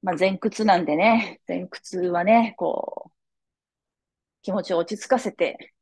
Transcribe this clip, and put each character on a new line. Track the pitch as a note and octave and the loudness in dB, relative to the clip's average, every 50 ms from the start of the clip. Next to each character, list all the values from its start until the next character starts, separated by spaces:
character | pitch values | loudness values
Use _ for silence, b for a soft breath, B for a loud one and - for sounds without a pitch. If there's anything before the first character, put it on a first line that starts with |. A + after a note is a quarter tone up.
ま | - F#3 F3+ | -2 -4 0
あ、 | |
前 | D3 F3+ F#3+ F#3+ F3+ | 2 2 0 0 0
屈 | - A3+ G3 - A3 | -2 -4 -2 0 4
な | G#3+ F#3+ F3 | 4 4 4
ん | F3 | 4
で | D3 D3+ | 0 0
ね、 | D#3 F#3 A3 A3+ A3+ A3 - - _ _ _ | 2 4 4 4 4 2 -2 -10 _ _ _
前 | E3+ F3 F#3 F#3+ | -6 -6 -6 -8
屈 | - - _ - - F#3 | -12 -16 _ -10 -6 -2
は | F3+ F3+ F3 F3 F3 | -2 0 0 0 4
ね、 | F#3+ A3 A#3 A3+ A3 - - | 6 6 6 4 2 -2 -4
こ | F3+ E3 - - - - - - - - | -4 -4 -2 -4 -6 -8 -10 -14 -16 -16
う、 | _ _ _ _ _ _ _ _ _ _ _ _ _ _ _ _ _ _ _ _ _ _ _ _ _ _ | _ _ _ _ _ _ _ _ _ _ _ _ _ _ _ _ _ _ _ _ _ _ _ _ _ _
気 | _ - | _ -6
持 | F#3+ G3+ F3 | -4 -4 -4
ち | - F#3 | -2 -2
を | E3 | -2
落 | E3+ E3+ A3 G3+ | -2 -4 -6 -12
ち | - | -2
着 | - | 0
か | C4 A#3+ | 0 0
せ | - G#3 | 0 -4
て、 | - - F3 D3 - - - - _ _ | -4 -2 -2 -2 -2 -8 -18 -20 _ _